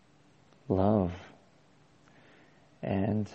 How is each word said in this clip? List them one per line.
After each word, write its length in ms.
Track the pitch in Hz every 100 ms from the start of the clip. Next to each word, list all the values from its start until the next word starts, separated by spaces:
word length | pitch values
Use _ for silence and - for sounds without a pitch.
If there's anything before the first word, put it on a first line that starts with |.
| _ _ _ _ _ - -
love. 440 | 95 98 107 87 90 - - _ _ _ _ _ _ - - - - - - _ _
And 460 | - 98 95 107 98